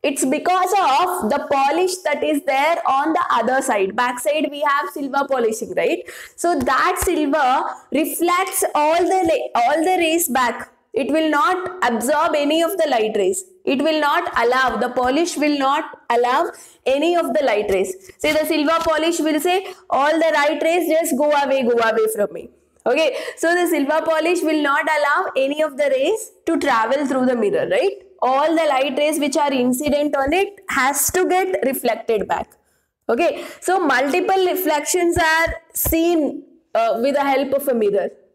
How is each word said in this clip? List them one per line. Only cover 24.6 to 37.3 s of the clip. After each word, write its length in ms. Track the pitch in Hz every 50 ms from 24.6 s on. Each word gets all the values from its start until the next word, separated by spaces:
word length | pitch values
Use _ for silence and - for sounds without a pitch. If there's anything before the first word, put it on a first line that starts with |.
not 240 | 294 285 277 302 320 311 311 302
allow 340 | 294 285 285 339 381 - -
any 280 | 262 269 269 285 302 311
of 120 | 311 277
the 140 | 254 294 285
rays 420 | 277 262 269 320 427 427 - - - _ _
to 120 | - 330 285
travel 480 | - 277 254 226 220 226 262 285 294 254
through 180 | 269 262 254
the 100 | 254 254
mirror, 320 | 233 214 196 - 160 - -
right? 360 | 175 208 302 392 - - - - - -
All 360 | - 247 262 269 294 320 330
the 80 | 320 330
light 320 | 302 269 262 269 294 262 294
rays 220 | 294 302 311 -
which 160 | 277 294 285 320
are 160 | 285 285 277
incident 600 | 254 247 247 254 254 294 294 254 285 294 302 294
on 180 | 277 269 277 311
it 280 | 370 403 403 - - - -
has 420 | - 277 254 262 285 285 - -
to 160 | - 370 370 302
get 320 | 359 370 381 370 359 - -
reflected 640 | 269 262 269 - 254 220 214 - - 226 214 185 -
back. 280 | 170 170 - _ - _ _ _ _ _ _ _ _ _ _ -
Okay, 380 | 226 240 349 320 285 339 - - - -
so 180 | - - 359 392
multiple 680 | 349 294 254 247 269 285 269 359 359 381 381 381 370
reflections 720 | 359 320 - - 294 311 294 294 302 - 359 349 339 339 349
are 340 | 330 320 320 320 330 330 - - _ _ _
seen, 720 | - - - 320 330 330 339 349 320 294 262 - - - - - _ _ _ _
uh, 240 | 214 226 226 - 226
with 140 | 233 277 277
the 80 | 285 277
help 300 | 277